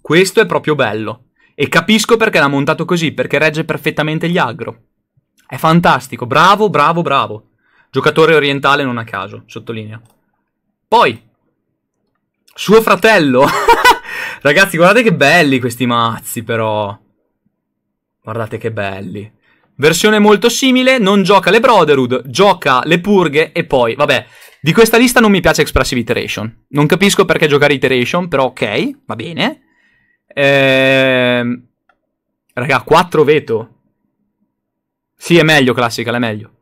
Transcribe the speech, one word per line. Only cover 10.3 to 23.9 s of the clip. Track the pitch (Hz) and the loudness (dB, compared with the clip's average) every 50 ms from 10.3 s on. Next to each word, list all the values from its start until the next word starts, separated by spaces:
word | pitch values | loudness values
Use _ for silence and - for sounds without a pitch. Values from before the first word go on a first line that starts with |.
| _ _ _ _ _ _ _ _ _ _ _ | _ _ _ _ _ _ _ _ _ _ _
Poi, | _ 214 233 214 147 113 - _ _ _ _ _ _ _ _ _ _ _ _ _ _ _ _ _ _ _ _ _ _ _ _ _ _ _ | _ 2 2 2 2 0 -6 _ _ _ _ _ _ _ _ _ _ _ _ _ _ _ _ _ _ _ _ _ _ _ _ _ _ _
suo | - - - 208 226 | -10 0 4 4 4
fratello. | 220 - 202 180 - 220 220 190 156 139 123 127 139 | 4 4 0 2 2 2 2 2 2 2 4 2 2
<laughs> | 139 - - - - - - - 508 - - - - - - - - - - | 2 0 -2 2 2 2 4 4 2 2 2 -2 -14 -12 -12 -12 -12 -14 -2
Ragazzi, | - 143 147 180 190 - - | -2 0 2 2 0 0 2
guardate | 160 170 185 202 247 240 | 2 4 4 4 4 2
che | 226 175 | 2 0
belli | - 147 139 160 175 160 143 131 127 | 2 2 2 4 4 2 2 0 0
questi | 120 123 113 - 131 | -2 -4 -4 -4 -4
mazzi, | 120 120 117 117 113 113 104 - - - 123 | -2 0 0 -2 -2 -4 -8 -12 -12 -12 -12
però. | 107 117 117 113 113 110 107 107 104 101 101 _ _ _ _ _ _ _ _ _ _ _ _ _ _ _ _ _ _ _ _ _ _ _ _ _ _ | -8 -6 -4 -4 -2 -2 -2 -4 -6 -6 -10 _ _ _ _ _ _ _ _ _ _ _ _ _ _ _ _ _ _ _ _ _ _ _ _ _ _
Guardate | 113 110 113 113 104 - | -12 -8 -8 -8 -8 -10
che | 107 - 113 | -8 -8 -8
belli. | 110 104 101 98 98 95 101 92 90 104 101 107 _ _ _ _ _ _ _ _ _ | -6 -6 -6 -6 -8 -10 -12 -12 -12 -14 -14 -16 _ _ _ _ _ _ _ _ _
Versione | - 127 156 165 - - 214 214 214 | 0 0 0 2 2 2 2 2 4
molto | 208 208 208 196 - 240 | 4 4 4 4 2 -2
simile, | 240 - 269 262 254 254 254 262 262 | -2 0 0 2 2 2 2 2 2
non | 262 202 190 208 208 190 | 2 2 2 2 2 2
gioca | 175 202 190 - 170 | 4 2 2 4 4
le | 190 233 | 2 4
Brotherhood, | 240 262 233 196 165 147 147 135 127 120 123 127 - | 4 4 4 4 4 4 2 2 2 0 -2 -6 -6
gioca | 143 117 - 196 202 185 - - 147 131 127 - | -6 0 2 2 2 2 0 0 0 0 0 2
le | 151 165 175 | 0 -2 0
purghe | 175 202 208 190 175 151 135 151 160 156 _ | 0 2 2 2 2 2 0 -2 -2 -2 _
e | - - | -8 -4
poi, | - - 131 120 117 | -2 0 0 0 0